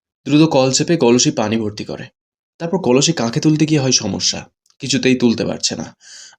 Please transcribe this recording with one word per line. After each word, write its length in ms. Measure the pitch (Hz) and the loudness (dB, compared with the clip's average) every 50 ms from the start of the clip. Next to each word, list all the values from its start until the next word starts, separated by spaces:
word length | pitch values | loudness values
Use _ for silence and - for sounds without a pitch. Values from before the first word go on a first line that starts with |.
| _ _ _ _ - | _ _ _ _ -4
দ্রুত 240 | 131 143 147 160 156 | 2 4 4 4 4
কল 220 | - 135 131 135 | 4 2 2 2
চেপে 260 | 127 - 139 - 170 | 0 0 0 0 0
কলসি 340 | 156 131 117 120 123 120 151 | 2 4 4 4 4 2 0
পানি 260 | - - 110 104 110 | 0 -2 -2 -2 -2
ভর্তি 280 | 113 110 104 104 - - | -2 -4 -6 -8 -10 -10
করে, 220 | - 71 - - - _ _ _ _ _ _ _ _ _ | -10 -12 -12 -14 -16 _ _ _ _ _ _ _ _ _
তারপর 200 | - 165 170 190 185 | -12 -8 -6 -4 -2
কলসি 320 | - - 123 135 139 165 165 | 2 2 2 4 2 0 0
কাঁখে 260 | - 117 117 117 151 | -2 -4 -4 -2 0
তুলতে 260 | - 156 156 151 156 | 0 2 2 2 2
গিয়ে 140 | 147 156 147 | 0 0 0
হয় 120 | 131 131 | 2 2
সমস্যা, 580 | 120 - 110 104 98 92 - - - 82 - - _ _ _ _ _ _ | 0 0 0 -4 -4 -4 -4 -4 -4 -6 -10 -16 _ _ _ _ _ _
কিছুতেই 360 | - 127 135 127 - 131 127 | -6 -4 -2 0 2 2 2
তুলতে 300 | 127 123 120 107 98 98 | 4 2 2 2 0 -4
পারছে 300 | - - - - - - | -6 -6 -6 -6 -6 -6
না। 220 | - - - - _ _ - - - - - _ | -8 -10 -12 -16 _ _ -20 -20 -20 -20 -20 _